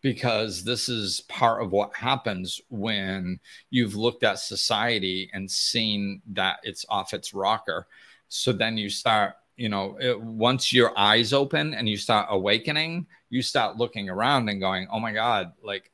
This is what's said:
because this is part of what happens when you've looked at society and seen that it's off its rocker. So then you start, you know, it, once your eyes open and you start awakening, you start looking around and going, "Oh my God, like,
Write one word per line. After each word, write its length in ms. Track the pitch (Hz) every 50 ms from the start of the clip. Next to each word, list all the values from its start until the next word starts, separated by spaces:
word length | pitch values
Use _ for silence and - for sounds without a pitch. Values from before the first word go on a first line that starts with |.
because 600 | _ 139 120 - - 123 113 110 113 110 98 87 87
this 260 | 107 123 113 - -
is 320 | 123 113 104 95 90 -
part 400 | - _ - - 131 120 113 110
of 100 | 120 98
what 240 | 92 101 104 - -
happens 640 | - - 120 135 135 - 117 101 92 92 92 - - - _
when 680 | 127 107 98 113 110 101 98 95 95 95 92 90 92 87 _ - - - - _
you've 260 | - 127 120 107 98
looked 280 | 104 110 120 117 - -
at 160 | 110 98 95
society 880 | - - 107 95 - - 117 104 110 120 117 107 95 95 92 92 95 87
and 180 | - 98 95 95
seen 760 | - - - - - 120 113 107 104 101 101 101 98 95 _ -
that 260 | 101 98 95 98 - - -
it's 240 | 117 98 - - -
off 240 | 110 101 95 - -
its 220 | 101 - - -
rocker. 500 | 98 95 98 110 110 - - 80 85 90 _ - - - - - _ _ _
So 220 | - - - -
then 280 | 120 98 113 113 113 110
you 100 | 104 101
start, 460 | 98 - - 120 113 107 101 95 - - _ _ _ _
you 120 | 120 113
know, 260 | 104 98 98 98 101 -
it, 200 | 131 127 123 104
once 540 | 113 113 113 110 110 120 131 131 - - -
your 240 | 127 120 110 - -
eyes 340 | 101 104 107 113 120 107
open 440 | 127 139 139 139 - 151 151 151 151
and 120 | 107 120 110
you 100 | 104 101
start 320 | - - 117 107 90 -
awakening, 760 | 104 95 92 101 104 113 110 - 151 151 156 165 165 175 170 - _ _ _ _
you 140 | 120 127 123
start 340 | - - 143 117 104 - 110
looking 320 | 120 117 - 110 101 98
around 400 | 92 95 110 127 143 135 117 107
and 100 | 104 98
going, 280 | 95 95 95 92 92 92
"Oh 80 | - 110
my 120 | 110 113
God, 400 | 107 110 110 120 117 104 95 85 - _
like, 300 | _ 107 101 98 _ _